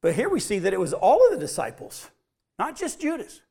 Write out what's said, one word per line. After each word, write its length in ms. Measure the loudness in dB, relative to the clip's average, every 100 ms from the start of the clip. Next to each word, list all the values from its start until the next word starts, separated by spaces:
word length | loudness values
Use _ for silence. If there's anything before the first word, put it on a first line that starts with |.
But 140 | 0 0
here 120 | 0
we 120 | 0
see 180 | -2 -2
that 160 | 0
it 60 | 0
was 120 | -2
all 320 | 2 4 6 6
of 60 |
the 60 | 4
disciples, 720 | -4 -6 -6 -8 -16 -16 -20 _ _ _ _ -6
not 180 | -6 -4
just 240 | -8 -4
Judas. 420 | -4 -4 -8 -18 _